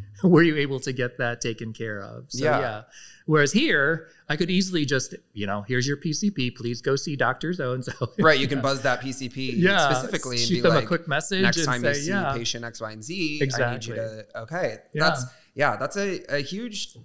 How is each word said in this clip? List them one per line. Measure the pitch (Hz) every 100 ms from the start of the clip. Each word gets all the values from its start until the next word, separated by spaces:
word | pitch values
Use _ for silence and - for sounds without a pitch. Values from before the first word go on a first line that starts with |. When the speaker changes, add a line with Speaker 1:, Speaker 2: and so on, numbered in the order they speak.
Speaker 1:
<laughs> | - -
were | 185 170
you | 170 151
able | 143 135
to | 139
get | 127 120 -
that | 123 117
taken | 120 110 113
care | 110 113 104
of?" | 101 113 131
So, | 127 147
Speaker 2:
Yeah. | 143
Speaker 1:
yeah. | 123 107 110 - - - -
Whereas | 156 143
here, | 208 311 160 139 160 - _ -
I | 151
could | 175
easily | 185 190 180 143
just, | 135 - - _
you | 107 101
know, | 104 101
"Here's | 123 131
your | 143
P | 170
C | 143 104
P, | 117 123
please | - 117 120
go | 139 139
see | - 139
Doctor | 123 127 156
So-and-so." | 180 127 127 123 - 120
<laughs> | -
Speaker 2:
Right, | 160 143
you | 135
can | 135
Speaker 1:
Yeah. |
Speaker 2:
buzz | 135 135
that | 131 123
P | 135
C | 127 127
P | 135 131 120
Speaker 1:
Yeah, | 180 196 147
Speaker 2:
specifically | 127 127 - 127 120
and | 117
Speaker 1:
shoot | 165
Speaker 2:
be |
Speaker 1:
them | -
a | 139
Speaker 2:
like, | 113
Speaker 1:
quick | 170 160
message | 147 - 190
Speaker 2:
"Next | 196 160
Speaker 1:
and | 147
Speaker 2:
time | 123
you | 139
Speaker 1:
say, | 143
Speaker 2:
see | 151
Speaker 1:
yeah. | 196 156
Speaker 2:
patient | 127 113 120 117
X, | -
Y, | 110
and | 110
Z, | 110
I | 190
need | 156 151
you |
Speaker 1:
Exactly. | 139 123 120 120 110 113
Speaker 2:
to," | 113 110 107 113
okay, | 113 170 151 110 -
Speaker 1:
Yeah. | - 160
Speaker 2:
that's, | 143 127 - _
yeah, | - 143 107
that's | 135 196
a, | 196 180 -
a | 143
huge | 143 190 240 208 - -